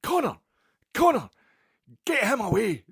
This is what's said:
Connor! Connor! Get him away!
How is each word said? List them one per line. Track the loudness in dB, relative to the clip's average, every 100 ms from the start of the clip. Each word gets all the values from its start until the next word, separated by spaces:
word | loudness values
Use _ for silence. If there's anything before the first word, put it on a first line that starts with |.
Connor! | -2 -2 -2 -6 _ _ _ _ _
Connor! | 2 4 4 -2 _ _ _ _ _ _ -20
Get | -4 -2
him | 0 0
away! | 0 0 0 -4 -10